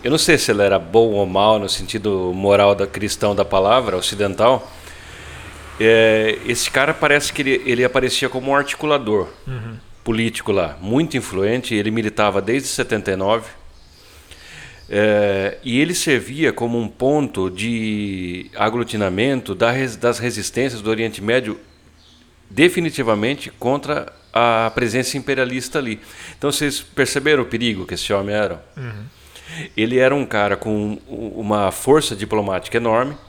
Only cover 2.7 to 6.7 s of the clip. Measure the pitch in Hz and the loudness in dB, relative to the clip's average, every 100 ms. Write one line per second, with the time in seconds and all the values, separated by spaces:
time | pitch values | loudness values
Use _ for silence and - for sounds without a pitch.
2.7 | 98 98 - 101 - 104 101 98 95 98 | 4 0 -4 -6 -2 0 0 2 2 4
3.7 | 123 113 92 - 101 101 92 110 127 - | 4 2 -2 -4 -2 -4 2 4 4 -2
4.7 | - - - - - - - - - - | -18 -20 -18 -18 -18 -18 -18 -18 -18 -18
5.7 | - 110 113 113 110 110 - - 120 - | 0 4 6 6 4 2 -2 -4 -2 0